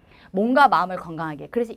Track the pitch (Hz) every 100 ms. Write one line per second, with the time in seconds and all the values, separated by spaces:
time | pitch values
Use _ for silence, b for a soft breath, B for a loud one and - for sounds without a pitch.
0 | b b b 190 226 262 277 160 180 180
1 | 170 160 160 151 147 240 226